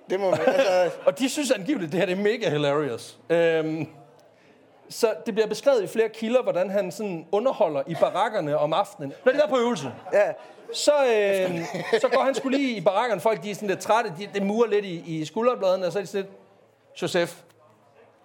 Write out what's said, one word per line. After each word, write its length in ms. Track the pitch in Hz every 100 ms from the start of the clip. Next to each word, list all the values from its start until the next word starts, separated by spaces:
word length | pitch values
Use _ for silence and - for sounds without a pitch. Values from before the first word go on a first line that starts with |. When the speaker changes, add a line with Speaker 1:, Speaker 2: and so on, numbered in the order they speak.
| -
Speaker 1:
Det 100 | 185
må 100 | 196
man, 100 | 156 165
altså 440 | 185 190 180 175 -
Speaker 2:
<laughs> 80 | 190
Og 140 | 185
de 100 | 254
synes 220 | 302 262
angiveligt, 400 | 214 185 277 165
det 80 | 170
her 60 | 185
det 100 | 185
er 40 |
mega 260 | 208 240 190
hilarious. 680 | 147 143 143 143 113 - - -
Øhm, 580 | 170 165 160 156 160 143 - - - _ _ _ _ _ _ -
så 240 | - 226 - -
det 80 |
bliver 140 | 214 214
beskrevet 360 | 208 277 254
i 40 | 175
flere 220 | 226 220
kilder, 320 | - 226 254
hvordan 260 | 202 175 196
han 220 | 196 185
sådan 360 | - 208 165 151
underholder 520 | 202 254 240 185 143 135
i 80 | 165
barakkerne 580 | 180 170 226 214 151 147
om 160 | 147
aftenen. 400 | 165 202 - 139 - 247
Når 60 |
de 60 | 285
er 80 | 302
på 100 | 254
øvelse. 340 | 233 208 135 110 -
Speaker 1:
Ja. 180 | 196 190 143 - - -
Speaker 2:
Så, 180 | - -
øhm, 720 | 294 262 214 202 190 185 170 165 180 165 220
så 80 | 254
går 120 | 254
han 120 | 262 269
sgu 140 | 269
lige 280 | 277 269 220
i 40 |
barakkerne. 400 | 185 190 247 190
Folk, 220 | 220 208
de 80 | 202
er 40 | 196
sådan 140 | 208
lidt 100 | 175
trætte. 340 | - 220 220 156
De, 120 | 202
det 100 | 202
murer 240 | 196 214 233
lidt 180 | 208 202
i, 360 | 170 170 160
i 40 | 151
skulderbladene, 600 | 226 240 226 190 185 180
og 60 |
så 80 | 196
er 40 |
de 40 | 190
sådan 140 | 196 190
lidt, 80 | - - _ _ _ _ -
"Joseph, 300 | 165 180 170 - - _ _ _ _ _ - _